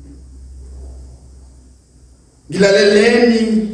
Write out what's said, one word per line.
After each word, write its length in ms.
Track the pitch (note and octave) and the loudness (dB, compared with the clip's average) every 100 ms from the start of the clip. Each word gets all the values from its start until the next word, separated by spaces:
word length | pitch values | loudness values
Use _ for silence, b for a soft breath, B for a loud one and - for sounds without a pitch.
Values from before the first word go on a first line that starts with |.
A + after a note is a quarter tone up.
| - - - - - - - - - - - - - - - - - - _ _ - _ _ _ - | -20 -20 -20 -20 -20 -20 -20 -20 -20 -20 -20 -20 -20 -20 -20 -20 -20 -20 _ _ -20 _ _ _ -10
Ngilaleleni, 1160 | F3+ G3 G3+ G#3 G#3 A#3 A#3+ A#3+ A3+ G#3+ G#3+ G#3 | 0 2 2 2 2 2 2 2 0 0 -2 -4